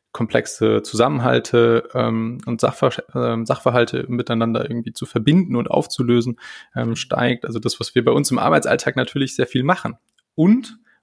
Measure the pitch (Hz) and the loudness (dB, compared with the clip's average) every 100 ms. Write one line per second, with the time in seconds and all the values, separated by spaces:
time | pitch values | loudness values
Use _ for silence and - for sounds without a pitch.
0 | _ - 113 120 - - 107 107 - 107 | _ -6 -2 0 -2 0 2 2 0 0
1 | 123 143 123 123 120 120 117 117 - 127 | 0 2 0 0 2 2 4 2 0 -4
2 | 117 113 113 123 - 117 123 - 135 - | -2 -2 -4 -8 -8 -2 -2 0 -2 -2
3 | - 135 120 113 113 131 131 120 117 127 | -8 -4 -2 -2 -2 -2 0 2 2 -2
4 | 131 120 120 117 117 113 - 120 113 - | -4 -4 -2 0 0 -2 -4 -6 -8 -12
5 | - - 110 165 170 120 113 - - - | -6 0 4 4 4 0 0 0 0 0
6 | 120 120 120 117 - - - 127 117 117 | 2 2 2 -4 -10 -20 -10 -6 -4 -4
7 | - - 120 120 - 113 110 - - - | -2 0 0 -2 -4 -4 -4 -6 -4 0
8 | 117 - 143 123 - 156 - - - - | 2 2 2 2 2 2 2 0 0 -2
9 | 123 143 135 - 127 127 135 180 - 113 | -2 -2 -4 -2 -2 0 0 0 -4 -10
10 | _ _ _ - 165 233 - - _ _ | _ _ _ 2 4 4 2 -14 _ _